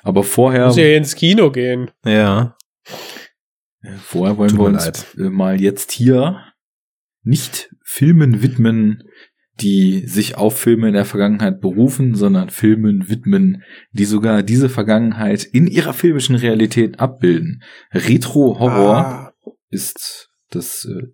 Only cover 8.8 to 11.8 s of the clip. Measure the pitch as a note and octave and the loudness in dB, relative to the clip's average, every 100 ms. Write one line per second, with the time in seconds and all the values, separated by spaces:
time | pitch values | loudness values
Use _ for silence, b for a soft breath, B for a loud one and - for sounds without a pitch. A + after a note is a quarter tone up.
8.8 | G#2+ A2 b b b b _ - G2+ G2 | 0 -2 b b b b _ -6 0 2
9.8 | F#2+ F#2+ - G2 G#2+ - G#2+ A2 A#2+ A#2 | 2 0 -4 -4 -4 -2 -2 0 0 2
10.8 | A2+ G2+ G2 G2+ G2+ G#2 G2+ F#2+ F#2+ F#2+ | 2 0 -2 -2 -2 0 -2 -4 -4 0